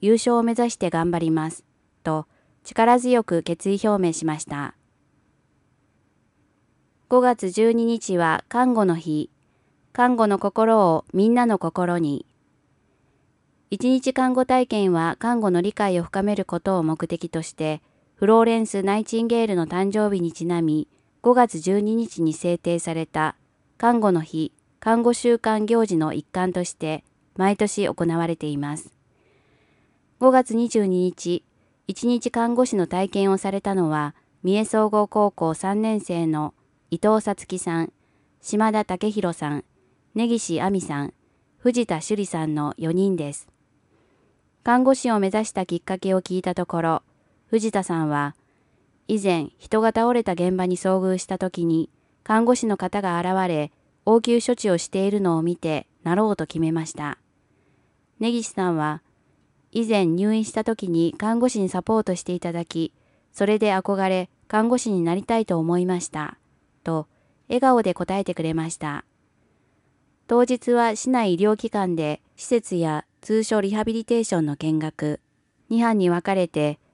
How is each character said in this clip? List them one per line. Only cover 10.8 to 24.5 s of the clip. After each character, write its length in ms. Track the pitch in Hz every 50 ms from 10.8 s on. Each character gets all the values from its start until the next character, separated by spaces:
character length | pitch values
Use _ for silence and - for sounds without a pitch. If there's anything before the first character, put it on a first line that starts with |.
| 196 170
を 160 | 160 - - _
み 160 | - 185 208 226
ん 60 | 240
な 100 | 247 240
の 140 | 233 208 180
心 400 | - 165 - 185 180 175 175 170
に。 260 | 160 147 143 - - _ _ _ _ _ _ _ _ _ _ _ _ _ _ _ _ _ _ _ _ _ _ _ _ _ _ _ _ -
一 200 | 202 190 - 254
日 240 | 262 254 - 262 262
看 180 | 262 262 254
護 140 | 254 254 254
体 200 | - 254 254 247
験 260 | - 226 208 196 185
は 240 | 175 165 165 165 - -
看 200 | - 233 240 233
護 120 | 208 185
の 100 | 180 175
理 120 | 180 208
解 280 | - - 208 196 180 170
を 20 |
深 200 | 170 - - 196
め 120 | 202 208 208
る 100 | 202 185
こ 160 | - 175 170
と 180 | - 196 190 180
を 40 |
目 240 | 160 156 160 - 170
的 220 | 160 175 165 - 165
と 140 | - 165
し 100 | 160 -
て、 300 | - - 160 156 151 156 _ _ _ _ _ _ _
フ 120 | - 196
ロ 140 | 202 226 226
ー 40 | 226
レ 140 | 233 226 226
ン 80 | 220
ス・ 160 | - - 196
ナ 140 | 190 196 202
イ 80 | 220 214
チ 180 | - 233 226
ン 60 | 233 226
ゲ 160 | 233 233 226
ー 20 | 214
ル 60 | 190
の 120 | 175 160
誕 260 | 156 175 185 196 196
生 200 | 202 214 214 208
日 100 | 202 180
に 100 | 170 165
ち 140 | - - 165
な 160 | 175 175 170
み、 260 | 165 156 151 156 147 _ _ _ _ _ _ _
五 140 | - 240 247
月 240 | 247 240 226 - 160
十 200 | 160 185 196 208
二 140 | 208 214 220
日 280 | 233 226 220 - 165
に 100 | 165 160
制 240 | 156 - - 175 175
定 220 | 165 - 170 170 170
さ 160 | - 170 160
れ 100 | 165 160
た 320 | - - 156 156 156 - _ _ _ _ _ _ _ _
看 240 | - 233 233 240 233
護 100 | 214 196
の 120 | 175 165
日、 300 | 156 - - 160 156 -